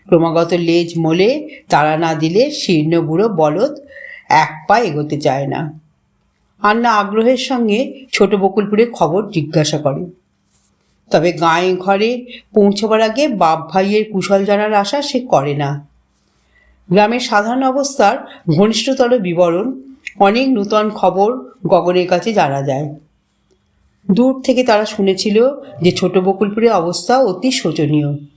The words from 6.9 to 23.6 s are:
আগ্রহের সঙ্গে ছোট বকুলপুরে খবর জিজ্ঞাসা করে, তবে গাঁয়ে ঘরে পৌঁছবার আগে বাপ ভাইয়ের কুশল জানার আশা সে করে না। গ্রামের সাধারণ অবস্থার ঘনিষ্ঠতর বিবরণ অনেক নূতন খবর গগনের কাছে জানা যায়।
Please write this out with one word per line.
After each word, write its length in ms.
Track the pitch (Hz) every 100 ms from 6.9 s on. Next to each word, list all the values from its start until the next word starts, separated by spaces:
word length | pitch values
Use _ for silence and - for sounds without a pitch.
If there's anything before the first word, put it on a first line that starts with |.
আগ্রহের 460 | 214 196 214 226 254
সঙ্গে 680 | - 254 226 208 277 - -
ছোট 240 | - 196 202
বকুলপুরে 500 | 190 214 202 208 233
খবর 380 | - 160 180 202
জিজ্ঞাসা 460 | 165 147 160 147 151
করে, 280 | 147 151 175 - _ _ _ _ _ _ _ _ -
তবে 200 | 185 170
গাঁয়ে 440 | 151 165 165 185 185
ঘরে 500 | 190 196 220 247 247 - _
পৌঁছবার 480 | 214 202 202 220 220
আগে 260 | 220 220 294
বাপ 460 | 208 214 208 151
ভাইয়ের 380 | 190 196 208 214
কুশল 340 | 196 180 196 196
জানার 280 | 202 214
আশা 280 | 214 202 285
সে 180 | 285 254
করে 360 | 247 151 143 143
না। 320 | 143 147 - _ _ _ _ _ _ _ _ _ -
গ্রামের 300 | 185 208 240
সাধারণ 440 | 247 214 214 254
অবস্থার 540 | 269 262 269 - 202 254 - - - 156
ঘনিষ্ঠতর 640 | 214 220 - 262 240 247
বিবরণ 600 | 180 170 175 170 240 269 - - - -
অনেক 300 | 196 226 269
নূতন 400 | 247 202 214 214
খবর 640 | - 185 180 208 254 - - 165
গগনের 400 | 175 170 180 180
কাছে 260 | 180 202
জানা 280 | 202 151 139
যায়। 340 | 139 135 151 151 _ _ _ _ _ _